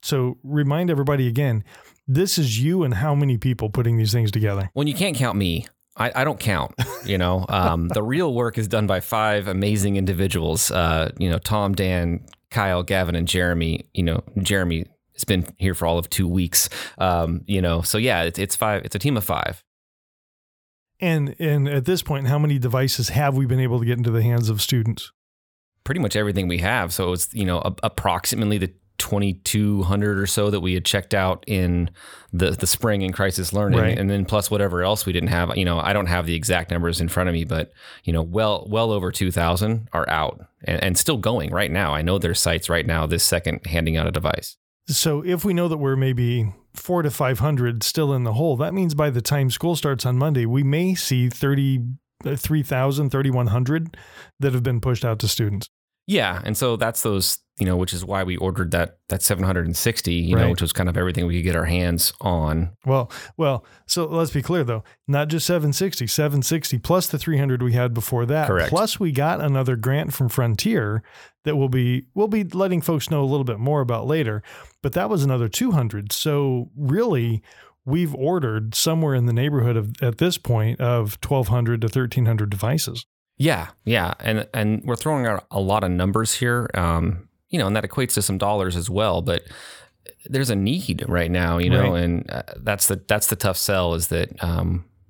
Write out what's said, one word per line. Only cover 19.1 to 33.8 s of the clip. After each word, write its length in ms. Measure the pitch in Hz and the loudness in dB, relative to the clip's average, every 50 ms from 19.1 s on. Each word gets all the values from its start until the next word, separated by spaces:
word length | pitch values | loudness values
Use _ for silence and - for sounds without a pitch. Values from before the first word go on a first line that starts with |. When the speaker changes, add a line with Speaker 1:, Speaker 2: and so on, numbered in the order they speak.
| 135 | 0
Speaker 2:
of 80 | 107 - | 0 -2
five. 400 | - 80 - 50 - - - _ _ _ _ _ _ _ _ _ _ _ _ _ _ _ _ _ _ _ _ _ _ _ _ _ _ _ - | -2 -2 -2 -2 -4 -6 -8 _ _ _ _ _ _ _ _ _ _ _ _ _ _ _ _ _ _ _ _ _ _ _ _ _ _ _ -2
Speaker 1:
And, 360 | 185 170 160 151 143 - - - | 0 2 2 2 0 -2 -4 -2
and 300 | 170 151 147 143 135 143 | 0 2 2 2 2 2
at 160 | 143 139 123 | 0 0 2
this 160 | 180 185 - | 2 0 0
point, 260 | - - 147 139 135 | 0 -2 -2 0 2
how 120 | 123 147 147 | 2 2 2
many 200 | 151 147 143 131 | 2 2 2 2
devices 500 | 123 120 120 127 135 131 - - 113 - | 0 0 2 2 2 0 0 -2 -2 0
have 260 | 87 143 147 143 131 | 0 2 2 2 2
we 100 | 135 135 | 2 2
been 140 | 120 127 131 | 2 2 2
able 180 | 131 120 120 120 | 2 2 0 0
to 60 | 117 | 2
get 120 | 120 123 | 0 0
into 140 | 123 117 120 | 0 0 2
the 100 | 113 113 | 2 2
hands 280 | 110 120 120 117 113 110 | 4 4 2 2 2 2
of 120 | 107 101 | 0 0
students? 500 | - - 131 117 107 113 104 - - - _ _ _ _ _ _ _ _ _ _ _ _ _ _ - | 0 0 0 2 2 0 -2 -4 -8 -16 _ _ _ _ _ _ _ _ _ _ _ _ _ _ -6
Speaker 2:
Pretty 160 | - - 180 | -4 -2 0
much 160 | 120 95 - | 0 0 0
everything 320 | 104 107 104 87 101 92 87 | 0 0 2 0 0 0 0
we 80 | 87 87 | 0 0
have. 320 | 87 104 123 117 90 87 | 0 0 0 0 -2 -2
So 220 | - - 92 90 90 | -2 -2 -2 -2 0
it's, 200 | 87 - - - | -2 -4 -4 -2
you 120 | 113 98 | -2 0
know, 140 | 92 87 80 | 0 0 0
a-, 160 | 80 92 90 - - | 0 -2 -4 -2 -4
approximately 760 | 107 - - - 95 90 90 - - - 110 107 104 107 | -4 -4 0 -2 0 -2 0 -2 -2 -2 0 0 0 2
the 160 | 98 92 87 - _ _ _ - - | 0 0 -2 -4 _ _ _ -8 -8
twenty-two 840 | - - 104 101 101 98 90 - - - - 104 107 104 104 98 92 | -4 -2 0 0 0 0 -2 -2 -4 -2 0 2 2 2 2 2 2
hundred 340 | 90 101 101 104 104 101 | 2 2 2 2 0 0
or 100 | 98 101 | 0 -2
so 220 | - - 110 104 104 | -2 0 0 0 2
that 120 | 104 92 | 0 0
we 140 | 90 92 90 | 0 0 -2
had 100 | 90 90 | 0 0
checked 280 | - - 98 - - 107 | 0 -2 -2 -2 0 0
out 300 | 98 95 92 87 - - | 2 2 2 0 -2 -4
in 440 | - 101 92 92 90 87 87 85 - - - - - - - - - | -4 0 0 2 2 2 0 0 -2 -6 -10 -20 -20 -20 -20 -14 -6
the, 200 | 92 85 92 78 | 0 0 2 2
the 160 | 87 - 92 | 2 0 0
spring 340 | - - - 120 110 104 98 | -2 -2 0 0 0 0 0
in 100 | 95 92 | 0 -2
crisis 400 | 90 - 98 95 - 98 87 - | 0 0 0 0 0 -2 -4 -2
learning, 280 | 98 104 104 101 - | 0 0 2 2 4
Speaker 1:
Right. 180 | 113 | 4